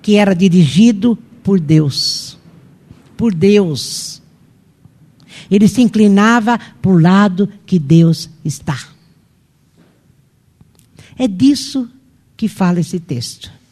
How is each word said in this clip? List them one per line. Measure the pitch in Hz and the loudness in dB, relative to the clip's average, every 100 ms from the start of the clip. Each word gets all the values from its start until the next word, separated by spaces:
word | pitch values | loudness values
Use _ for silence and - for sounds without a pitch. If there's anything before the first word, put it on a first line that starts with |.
que | - | 0
era | 208 202 | 0 2
dirigido | 175 190 180 147 143 233 202 240 220 - - | 2 2 4 2 4 2 2 -2 -4 -8 -12
por | - 190 | -2 -2
Deus. | 147 156 143 - - - - - _ _ _ _ _ - _ - | 2 0 0 -4 -6 -8 -12 -20 _ _ _ _ _ -20 _ -6
Por | 226 | -4
Deus. | 170 196 208 180 135 - - - - _ _ _ _ _ _ _ _ _ _ _ - - | 0 2 2 0 -4 -10 -12 -14 -18 _ _ _ _ _ _ _ _ _ _ _ -18 -2
Ele | 202 208 | 2 2
se | - | 2
inclinava | 233 214 208 196 214 240 220 233 - - | 0 2 2 4 2 0 0 -4 -6 -6
pro | 190 180 | 0 2
lado | 165 196 208 180 202 - - | 4 4 2 0 -4 -6 -4
que | 180 | -4
Deus | 139 165 165 160 - - | 2 4 4 0 -6 -12
está. | 156 - - 127 - _ _ _ _ _ _ _ _ _ _ _ _ _ _ _ _ _ _ _ _ _ - - | -10 -10 -10 -12 -12 _ _ _ _ _ _ _ _ _ _ _ _ _ _ _ _ _ _ _ _ _ -18 -6
É | 254 | -6
disso | 180 269 285 - 269 240 - _ _ _ - | 0 0 0 -4 -8 -8 -12 _ _ _ -8
que | 220 | -8
fala | - 180 175 | -2 -2 -2
esse | 156 180 | -4 -8
texto. | 165 120 - - - - _ | -10 -10 -10 -16 -20 -20 _